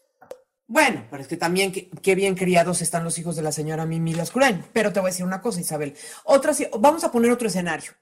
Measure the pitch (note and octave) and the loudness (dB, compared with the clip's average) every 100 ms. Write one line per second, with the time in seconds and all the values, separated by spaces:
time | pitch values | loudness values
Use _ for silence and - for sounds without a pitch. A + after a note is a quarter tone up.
0 | _ _ - - _ _ - B3+ C#4 D#3 | _ _ -20 -20 _ _ -2 2 4 2
1 | - C3+ C3+ E3 E3+ F3+ G3 F#3+ - D#3+ | -8 -12 -10 -4 0 0 0 -2 -12 -4
2 | F#3+ F#3+ G3 F#3 F#3 F3 E3 F3 D#3 E3+ | 2 2 2 0 2 4 4 2 -2 -4
3 | E3 E3+ E3 D#3+ D#3 D#3 D3+ D#3+ D#3+ E3 | -4 -6 -6 -4 -4 -4 -4 -4 -2 -2
4 | E3 E3+ E3 B3+ C4+ F#3 - A3+ G#3 G3 | -2 -2 -2 2 2 2 -4 -2 0 0
5 | F#3 F3+ F3+ F#3+ A#3+ F3+ - D3+ C#3+ - | -2 -2 -4 -4 -4 -6 -4 -6 -6 -10
6 | - - - C#4 D4+ C#4+ D4 G#3+ C4+ D#4+ | -18 -10 2 2 4 -2 -2 2 4 4
7 | E4 A#3+ A#3 A#3+ A3+ F3+ F3 D#3 - - | 2 2 4 2 0 -2 -2 -4 -8 -8